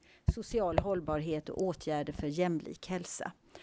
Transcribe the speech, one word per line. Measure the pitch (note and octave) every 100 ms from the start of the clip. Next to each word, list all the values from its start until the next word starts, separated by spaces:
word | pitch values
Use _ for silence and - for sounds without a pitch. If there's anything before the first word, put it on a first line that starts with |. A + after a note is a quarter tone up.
| - - -
social | A3+ - A3+ F#3 E3
hållbarhet | F#3+ F#3 D3+ D3+ D#3+ D3+ -
och | -
åtgärder | F#3 D#3+ D#3 D3 D3
för | D3+ D3
jämlik | D#3 F3+ D#3+ - - -
hälsa. | F3+ F3 - - - - -